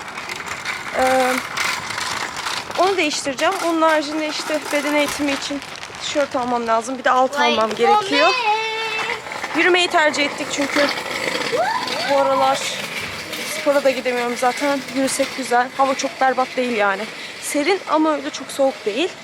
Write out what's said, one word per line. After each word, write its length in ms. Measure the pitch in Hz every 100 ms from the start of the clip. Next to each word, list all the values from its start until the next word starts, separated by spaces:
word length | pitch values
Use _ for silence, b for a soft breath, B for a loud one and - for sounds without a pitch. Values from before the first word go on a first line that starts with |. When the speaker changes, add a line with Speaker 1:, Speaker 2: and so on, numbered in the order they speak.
| - - - - - - - - - -
Speaker 1:
Ee, 340 | 262 262 254 254 - - - - - - - - - - - - - -
onu 180 | 370 370
değiştireceğim. 580 | 302 - 285 247 311 381 339
Onun 160 | 330
haricinde 460 | 320 311 285 311 302
işte 320 | 285 - 302 277
beden 220 | 294 285
eğitimi 380 | 294 285 - 294
için 280 | 277 - 285 - - - -
tişört 340 | - 302 277 277
almam 300 | 240 240 233
lazım. 320 | 226 226 262
Bir 60 |
de 60 | 262
alt 300 | 254 262 285
almam 300 | 294 226 220
Speaker 2:
Wait 80 | 214
Speaker 1:
gerekiyor. 540 | 302 415 392 571 622
Speaker 2:
for 1200 | 508 440 440 440 - - - - - - - -
me. 60 | 294
Speaker 1:
Yürümeyi 260 | 339 359 349
tercih 360 | 349 302 262
ettik 220 | 285 - 294
çünkü 280 | - 277 294 285 - - - - - - 508 762 960 906 587 698
bu 60 | 277
aralar 400 | 269 269 262 277 - - - - - - - - - -
spora 240 | 294 277
da 60 | 277
gidemiyorum 460 | 254 254 247 240 240
zaten. 420 | 254 247 285 277 254
Yürüsek 320 | 254 269 - 269 -
güzel. 320 | 233 240 254 -
Hava 180 | 269
çok 260 | 277 277 -
berbat 280 | 262 247 254 254
değil 200 | 247 220
yani. 260 | 202 190 220 B B -
Serin 400 | - 285 294 392 -
ama 240 | 311 311 285
öyle 140 | 277
çok 200 | - 269
soğuk 360 | - 269 262 214
değil. 220 | 214 359 -